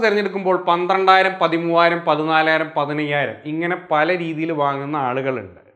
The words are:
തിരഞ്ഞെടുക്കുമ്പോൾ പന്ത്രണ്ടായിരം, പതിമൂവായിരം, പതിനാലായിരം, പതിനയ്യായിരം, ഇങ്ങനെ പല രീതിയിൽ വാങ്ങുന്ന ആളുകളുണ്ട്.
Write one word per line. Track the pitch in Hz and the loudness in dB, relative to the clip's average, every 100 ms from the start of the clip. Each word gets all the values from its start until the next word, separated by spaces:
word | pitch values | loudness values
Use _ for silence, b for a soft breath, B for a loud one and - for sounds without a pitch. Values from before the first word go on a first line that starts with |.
തിരഞ്ഞെടുക്കുമ്പോൾ | 226 208 202 190 185 180 | 0 0 -2 -2 0 0
പന്ത്രണ്ടായിരം, | 180 170 180 190 190 190 190 185 | 2 0 2 2 6 6 4 0
പതിമൂവായിരം, | 170 165 170 165 170 170 170 | 0 0 0 4 4 2 0
പതിനാലായിരം, | 151 156 160 160 160 160 156 | 0 2 2 2 2 0 -4
പതിനയ്യായിരം, | 143 151 151 143 127 107 | -4 -4 -2 -2 -2 -6
ഇങ്ങനെ | 151 156 170 180 - | -8 -6 -4 -6 -2
പല | 151 160 180 | 0 2 0
രീതിയിൽ | 165 151 160 | -4 -6 -4
വാങ്ങുന്ന | 156 143 139 139 151 | -2 -2 -2 -6 -4
ആളുകളുണ്ട്. | 131 127 135 123 95 90 _ | -4 -2 -4 -6 -8 -18 _